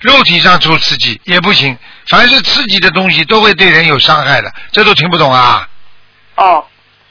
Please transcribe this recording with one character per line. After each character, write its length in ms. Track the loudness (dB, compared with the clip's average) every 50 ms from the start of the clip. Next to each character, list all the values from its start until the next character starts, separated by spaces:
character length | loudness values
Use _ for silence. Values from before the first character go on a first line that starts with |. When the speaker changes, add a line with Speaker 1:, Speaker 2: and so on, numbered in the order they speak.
Speaker 1:
肉 200 | -2 0 0 2 2
体 160 | 0 0 0
上 220 | 2 2 2 2
受 160 | 2 0 0
刺 180 | -2 -2 -4 -4
激 220 | -4 -4 -6 -6 -8 -6
也 160 | -4 -4 -2
不 120 | -2 0 0
行， 220 | 0 -2 -4 -6 -8 -14 -20 -20 -16 _ 0
凡 180 | 2 2 2
是 120 | 2 0 -2
刺 220 | -2 -2 -4 -4 -4
激 140 | -4 -2 0
的 120 | 0 0
东 180 | 0 -2 -2 -2
西 140 | -2 -2 -2
都 160 | 0 0 2
会 120 | 2 2 2
对 140 | 2 2 2
人 180 | 2 2 2
有 100 | 0 0
伤 260 | 0 2 2 0 0 0
害 160 | 0 0 -2
的， 120 | -2 -6 -10 -14 -12 -4
这 120 | -2 0 2
都 100 | 2 0
听 160 | 0 -2 -2
不 80 | 0
懂 160 | 0 0 2 2
啊？ 340 | 2 4 2 2 0 -2 -8 -14 -20 -20 -20 -20 -20 _ _ _ _ _ -10 -2
Speaker 2:
哦。 280 | 0 2 2 2 0 -2 -6 _ _ _ _ _ _ _ _